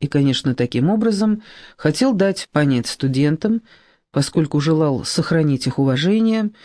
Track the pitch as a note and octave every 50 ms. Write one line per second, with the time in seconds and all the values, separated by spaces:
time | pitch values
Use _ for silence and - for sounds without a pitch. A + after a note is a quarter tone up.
0 | - C#3 - C#3+ C#3 C#3 B2+ - - C#3 B2 - B2 A#2+ - A#2+ C3 F3 G#3+ A3
1 | G#3+ A3+ G#3+ F#3+ A3 G#3+ G#3 G#3+ - - - - - - - - - D3+ D3+ -
2 | B3+ C4+ A#3 F3+ G3 G3 F#3 - - - - D3 D3 C#3+ C3 B2 A#2 - - -
3 | C3+ C3+ B2+ C3 C#3+ D3 D#3+ D#3+ - G#3+ A3+ A3+ - _ - - _ _ _ _
4 | _ _ - C#3+ C#3+ - - F3 D#3 D3 - D3 C#3+ D#3+ D#3+ D#3 D#3+ D3 C3+ A#2
5 | - - - E3+ D#3+ - E3+ E3 D#3 D3 C#3 B2+ - C3+ - - C#3 C3+ B2+ C3
6 | D#3 F3+ G#3 A3 A3+ A3+ A3 A3 G#3+ G#3 - - -